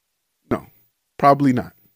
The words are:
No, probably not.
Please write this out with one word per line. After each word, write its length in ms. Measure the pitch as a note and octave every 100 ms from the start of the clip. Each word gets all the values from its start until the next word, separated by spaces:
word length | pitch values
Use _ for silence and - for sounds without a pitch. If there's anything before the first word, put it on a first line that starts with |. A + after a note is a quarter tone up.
| _ _ _ _ _
No, 160 | - - _ _ _ _ -
probably 380 | C#3+ C#3+ C#3+
not. 180 | B2 F2 _ _